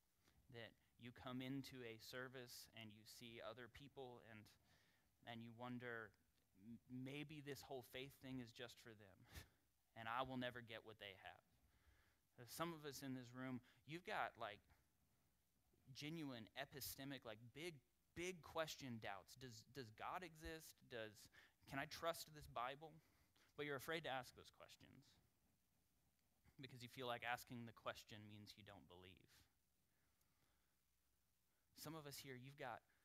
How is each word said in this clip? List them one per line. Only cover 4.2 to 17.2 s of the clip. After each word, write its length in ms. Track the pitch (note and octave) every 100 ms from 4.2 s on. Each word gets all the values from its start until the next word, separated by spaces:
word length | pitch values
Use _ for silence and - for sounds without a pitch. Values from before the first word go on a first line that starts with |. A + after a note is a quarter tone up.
| F#2+
and, 80 | A2 G#2+ - - - - - - _ A#2+
and 140 | A#2
you 100 | A#2
wonder, 560 | A2+ B2 B2 B2 A#2 G#2+ - - - - F#2+
"M-, 220 | G#2 A#2 -
maybe 480 | B2+ C3 C#3+ D3+ D#3
this 240 | C#3+ C3+
whole 240 | - C3+ A#2
faith 160 | C3 C#3 -
thing 240 | C3 C3
is 80 | A2+
just 320 | A2 A#2+ -
for 80 | A#2+
them, 280 | G#2+ G2+ F2+ A#2+ - - - - _ -
and 160 | A#2 A2+
I 160 | A#2+ C3
will 140 | B2+
never 180 | B2 B2
get 240 | A2+ A2+
what 160 | A2 G#2+
they 160 | G2+ F#2
have." 240 | F2+ - - - - - - - - - _
There's 160 | - A#2
some 240 | - E3+
of 80 | D#3+
us 240 | D3 C3 C#3
in 80 |
this 160 | C3 A#2+
room, 320 | B2+ C3 B2+ - - -
you've 180 | E3
got, 300 | G3+ F#3+ A#2 -
like, 200 | A2 G#2 - - - - - - - - _ - - - -
genuine 560 | C3 D3 E3 C#3+ A#2+ G#2+ -
epistemic, 640 | C#3+ D3 - - C3+ C3